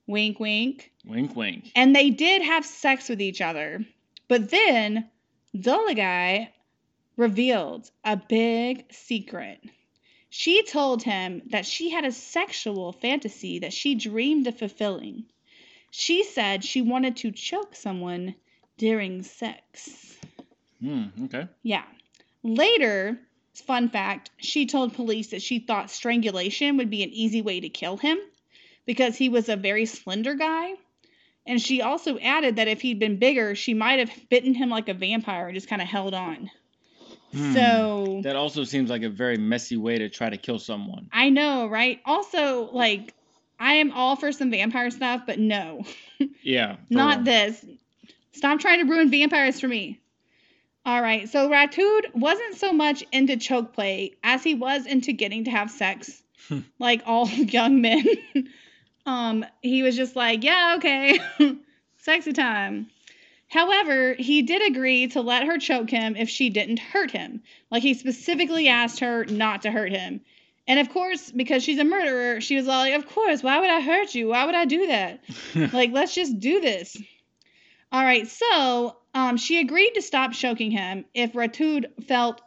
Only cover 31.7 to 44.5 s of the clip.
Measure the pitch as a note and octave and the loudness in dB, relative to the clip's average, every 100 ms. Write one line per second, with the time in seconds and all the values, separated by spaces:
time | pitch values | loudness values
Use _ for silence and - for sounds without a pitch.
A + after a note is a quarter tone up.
31.7 | B3+ A#3 C#4+ D#4+ B3+ B3 D4+ C#4 A3+ A3 | 0 0 -2 -2 -2 0 2 2 2 0
32.7 | G#3+ B3+ G#3+ G#3+ G3 B3+ C4+ G#3+ G3+ - | 0 -2 -2 -2 2 2 2 0 -2 -2
33.7 | A3 A3 C4 A#3 - - B3 B3+ B3 B3+ | 0 2 2 0 -6 0 2 2 0 0
34.7 | A3+ A3 F#3 F#3+ A3+ A3 F3+ F3 F#3 - | -2 -4 -4 -2 -2 -4 -6 -6 -8 -6
35.7 | G#3 F3+ G3+ F#3+ F#3+ F3+ D#3 G3 - _ | -6 -4 -4 -4 -6 -8 -10 -12 -18 _
36.7 | _ _ _ - - _ - - B3+ A#3+ | _ _ _ -20 -20 _ -6 0 4 6
37.7 | A3+ G#3+ G#3 G3 G3 E3 C#3 D3 D3 B2 | 4 2 0 -2 -4 -4 -2 -2 -4 -4
38.7 | C#3 A#2+ A#2+ A2+ G2+ B2 A2+ G#2+ A#2+ - | 0 0 -2 -4 -2 -2 0 0 -2 -2
39.7 | A#2 A2 A#2 G#2+ - A2+ G2+ - A2+ - | -4 -2 -2 -4 -4 -6 -6 -6 -6 -6
40.7 | G#2 F#3+ F#3+ - A3 C4+ C4+ D4 C4+ A3+ | -10 -10 -12 -4 2 4 4 2 0 -2
41.7 | G#3+ B3 B3 - F4 G4+ F4 C#4+ B3 A3 | -2 -2 -2 -2 -2 -2 -2 0 -2 -4
42.7 | B3 A#3 G#3 G#3+ - _ _ _ - B3 | 0 0 0 -6 -20 _ _ _ -4 2
43.7 | D4+ D4+ B3+ B3+ C#4 D4 - C4 | 4 4 2 0 0 -2 -2 -2